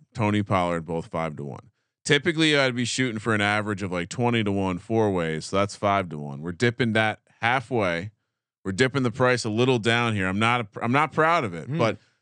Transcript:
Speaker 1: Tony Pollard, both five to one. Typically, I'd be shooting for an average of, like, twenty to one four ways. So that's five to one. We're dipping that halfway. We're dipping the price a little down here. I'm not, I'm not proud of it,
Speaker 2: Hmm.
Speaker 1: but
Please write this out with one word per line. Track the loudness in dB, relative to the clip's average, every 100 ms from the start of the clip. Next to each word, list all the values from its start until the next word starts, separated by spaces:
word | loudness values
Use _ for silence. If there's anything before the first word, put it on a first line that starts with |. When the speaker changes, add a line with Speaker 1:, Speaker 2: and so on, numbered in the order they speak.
| _ -2
Speaker 1:
Tony | 0 0
Pollard, | 0 0 2 -2 -4
both | -6 -6
five | -6 -6 -6
to |
one. | -12 -12 -18 _ _ _ 0
Typically, | 2 2 2 2 4
I'd | 2 0
be | -4
shooting | -2 -2 -2
for | -2 0
an |
average | 2 0 -2 -4
of, | -4
like, | -4 -4
twenty | -2 0 0
to | 0
one | 0 0 -2
four | -2 0 2
ways. | 2 -2 -4 -2
So | -2
that's | -2 -2
five | 0 0 -2
to | -8
one. | -10 -10
We're | -10
dipping | 0 0 0 0
that | 2 0 -2 _ -4
halfway. | 0 0 -2 -2 0 -2 -6 _ _ _ _ _ -8
We're |
dipping | 0 2 2
the | -2
price | 2 2 2 0
a |
little | 2 4 4
down | 2 2 2 0
here. | 0
I'm | 0
not, | 2 0 -2 -6
I'm | 0
not | 2 0
proud | 2 2 2
of | 0
it, | -6 -8
Speaker 2:
Hmm. | -2
Speaker 1:
but | 0 -2 _ _